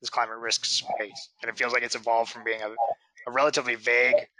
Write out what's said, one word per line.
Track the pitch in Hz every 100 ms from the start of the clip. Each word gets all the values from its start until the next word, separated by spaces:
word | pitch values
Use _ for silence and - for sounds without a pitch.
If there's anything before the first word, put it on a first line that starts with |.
this | -
climate | - 113 113
risk | 117 -
space. | - - - - 104 - - _
And | 113
it | 110
feels | 120
like | 120
it's | 120
evolved | 120 113 113 117
from | 117
being | 113 110
a, | 107
a | 113 98 - _ - -
relatively | 127 151 151 123
vague | 113 113 120 127 120 120 -